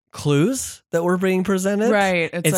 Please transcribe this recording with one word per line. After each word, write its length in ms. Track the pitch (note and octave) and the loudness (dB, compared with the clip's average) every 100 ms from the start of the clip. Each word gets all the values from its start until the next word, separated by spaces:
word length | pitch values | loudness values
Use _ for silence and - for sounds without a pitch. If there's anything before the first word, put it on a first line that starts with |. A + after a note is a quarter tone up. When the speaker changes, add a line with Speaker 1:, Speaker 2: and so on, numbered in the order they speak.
| _ | _
Speaker 1:
clues 720 | - C#3+ C#3+ F#3 C4 - - _ | -6 0 2 2 -2 -8 -14 _
that 120 | E3+ | -2
were 120 | F3 F3+ | 0 0
being 280 | F#3+ F#3 | 0 0
presented. 460 | F#3 F#3+ F#3+ G3+ A3 | 0 -2 0 0 2
Speaker 2:
Right, 400 | G#3 G3 F3+ D#3+ | 2 2 0 -2
it's 160 | F3 | -2
Speaker 1:
It's 40 | D#3+ | 0